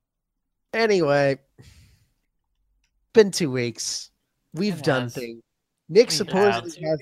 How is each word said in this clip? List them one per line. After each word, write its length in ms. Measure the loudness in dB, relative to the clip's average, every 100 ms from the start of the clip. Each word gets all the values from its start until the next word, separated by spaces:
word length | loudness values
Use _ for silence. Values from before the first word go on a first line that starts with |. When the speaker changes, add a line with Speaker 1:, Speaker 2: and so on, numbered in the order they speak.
| _ _ _ _ _ _ _
Speaker 1:
Anyway, 680 | -2 2 2 4 4 2 -2 _ -20 -20 -20 -20 _ _ _ _ _ _ _ _ _ _ _ _
been 180 | 4 4
two 200 | 2 -4
weeks. 600 | -2 -4 -6 -10 -10 -12 _ _ _ _
We've 240 | -6 -4 -2
Speaker 2:
It 40 | -2
Speaker 1:
done 180 | -2
Speaker 2:
has. 100 | -2 -8
Speaker 1:
things. 260 | -12 -14 -20 _ _ _ 0
Nick 200 | 4 4
Speaker 2:
We 60 | 0
Speaker 1:
supposedly 680 | -2 0 2 0 -6 -8
Speaker 2:
have. 100 | -4
Speaker 1:
has 80 | -4